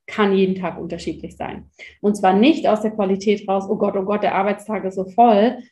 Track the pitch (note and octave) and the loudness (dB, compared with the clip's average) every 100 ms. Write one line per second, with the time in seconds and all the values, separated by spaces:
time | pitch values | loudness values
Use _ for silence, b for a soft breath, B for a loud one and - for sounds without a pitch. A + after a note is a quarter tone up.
0 | - - G3+ G3 F#3+ F#3 F3 - E3+ E3+ | -10 0 2 4 2 0 -6 -8 -10 -8
1 | - D#3 F3 - - - - B B B | -8 -10 -14 -12 -12 -12 -16 B B B
2 | G#3 G3+ F#3+ G3 B3+ D#4+ F#3 G#3+ G#3+ G#3+ | -2 2 2 6 4 4 2 0 -2 -2
3 | G3 F#3+ G#3+ G3+ - G3 F#3+ G#3+ G3+ G3 | -2 0 0 -2 -2 -4 -2 -2 -2 -2
4 | F#3+ G#3 G3+ F#3 G3 G3+ - G3+ F#3 F#3+ | -2 -2 0 0 -2 -4 -6 -6 -6 -6
5 | F#3+ - A#3+ G3+ A3+ B3 B | -4 4 4 6 2 0 B